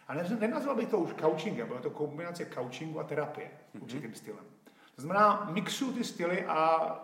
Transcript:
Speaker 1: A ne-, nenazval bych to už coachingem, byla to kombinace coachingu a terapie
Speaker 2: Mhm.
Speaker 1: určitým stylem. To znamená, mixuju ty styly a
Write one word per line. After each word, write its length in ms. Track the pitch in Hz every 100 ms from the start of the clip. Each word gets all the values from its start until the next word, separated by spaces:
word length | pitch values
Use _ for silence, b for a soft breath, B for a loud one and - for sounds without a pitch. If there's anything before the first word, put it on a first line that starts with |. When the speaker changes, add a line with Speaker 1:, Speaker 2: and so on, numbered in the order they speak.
| -
Speaker 1:
A 60 |
ne-, 220 | 151 175 226
nenazval 360 | 220 302 277 226
bych 120 | -
to 100 | 202
už 160 | 151 -
coachingem, 460 | 156 - 214 127 113
byla 120 | 123
to 100 | 147
kombinace 560 | - 147 147 175 170 151
coachingu 460 | 131 123 - 160 156
a 40 |
terapie 460 | 156 147 143 - - - -
Speaker 2:
Mhm. 80 | 110
Speaker 1:
určitým 320 | 113 120 110
stylem. 300 | - 110 104 - - B B B -
To 60 |
znamená, 460 | 147 196 208 202 160
mixuju 400 | 190 - - 262
ty 120 | 247
styly 400 | - - 175 185 -
a 520 | 156 160 160 - -